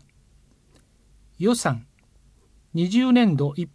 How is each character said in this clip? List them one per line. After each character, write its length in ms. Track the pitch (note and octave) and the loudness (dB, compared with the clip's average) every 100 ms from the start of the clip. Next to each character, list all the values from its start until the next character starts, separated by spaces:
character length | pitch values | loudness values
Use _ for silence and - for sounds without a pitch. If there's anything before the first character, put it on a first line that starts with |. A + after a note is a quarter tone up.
| _ _ _ _ _ _ _ _ _ _ _ _ _ - | _ _ _ _ _ _ _ _ _ _ _ _ _ -4
予 160 | G3 | 0
算、 320 | A#3+ D#3+ A#2 - _ _ _ _ _ _ _ _ | 0 -2 -4 -10 _ _ _ _ _ _ _ _
二 160 | E3 F3+ | -4 0
十 240 | A#3 B3+ | 0 2
年 240 | B3 A3 C#3+ | 4 2 0
度 160 | C#3+ C#3+ | -4 -6
一 120 | E3 | -8